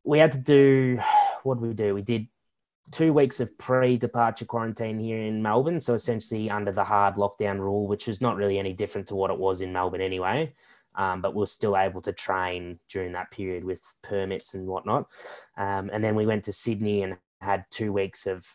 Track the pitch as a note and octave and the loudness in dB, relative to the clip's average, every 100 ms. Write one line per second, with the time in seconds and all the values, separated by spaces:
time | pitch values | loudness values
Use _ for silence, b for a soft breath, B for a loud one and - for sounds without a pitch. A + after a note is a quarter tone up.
0 | - D3+ D#3 C3 B2+ C#3+ C#3 C3+ C3 B2 | 2 6 6 4 6 8 10 8 4 2
1 | B B B B C3 B2 A#2 A2 G#2 G2+ | B B B B -4 -2 -2 -2 0 0
2 | G#2 A2+ A2+ _ _ _ _ _ - - | -2 -2 -4 _ _ _ _ _ -8 2
3 | D#3+ D3 C3 - A#2 - - B2+ B2+ A#2+ | 4 6 4 2 -4 -6 0 4 4 4
4 | A#2+ A#2+ A2+ - A2+ A#2 A2+ A2 A2 A2 | 2 2 0 0 -6 -4 -4 -4 -4 -4
5 | A2+ A2 G#2+ A2 G#2+ A2+ D3 F3 - A#2 | -4 -4 -4 -2 2 2 2 0 0 0
6 | - A2+ - A2 G#2+ G#2 G2+ F#2+ G2 G#2 | 0 -4 -4 -4 -2 -2 -2 -2 2 2
7 | G2+ G2+ G2+ - G#2 G2 G2 G2+ G2+ G#2 | 2 2 -2 0 -2 -2 -2 -2 0 -2
8 | - G#2 B2 G2 G2+ G2 G2 F#2 G2+ G2+ | -4 -2 -2 0 0 0 -2 -4 -6 -6
9 | F#2+ G2 F#2+ F2 F#2+ F#2 F#2 F2+ F#2 F#2 | -6 -2 -2 0 0 -2 -2 -2 -2 -2
10 | F#2+ F#2 F#2 C3 D#3+ b b b b - | -2 -2 -2 -2 -2 b b b b -4
11 | F#2+ F#2 F#2+ G#2 G2 - G#2+ F#2+ F#2+ F2 | -4 -2 -2 -2 -2 -2 0 2 0 -2
12 | G#2 G2 - F#2 F#2 F2+ F2 F2 - G2 | -8 -6 -4 -2 -2 -6 -10 -14 -10 -8
13 | F2+ F2+ F2+ - F#2+ F2+ F#2 F2+ - - | -6 -8 -10 -10 -8 -6 -8 -10 -12 -20
14 | - G2+ F#2+ F#2+ - F#2+ F#2 F#2 G#2 B2+ | -8 -6 -4 -6 -8 -8 -8 -6 -2 -2
15 | - B B B B - G2+ G2 G2 G#2+ | -4 B B B B -6 -4 -4 -4 -2
16 | A2 G#2+ G#2+ G#2+ G#2 - A#2+ G#2 G#2+ G2+ | 0 2 2 0 -4 -4 -4 -2 0 0
17 | F#2+ F#2 _ _ G2+ G2 - - G#2+ G2 | -2 -8 _ _ -2 -2 -2 -6 -2 -2
18 | G2 - G2 F#2 - | -2 -4 -6 -6 -10